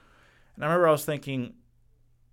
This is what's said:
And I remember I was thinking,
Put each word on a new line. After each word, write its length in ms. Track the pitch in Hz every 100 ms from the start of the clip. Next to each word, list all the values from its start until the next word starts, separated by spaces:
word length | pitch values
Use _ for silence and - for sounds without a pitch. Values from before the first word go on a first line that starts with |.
| _ _ _ _ _
And 100 | -
I 40 | 151
remember 200 | 175 170
I 40 |
was 120 | 151
thinking, 500 | - 147 139 131 120 - _ _ _ _ _ _ _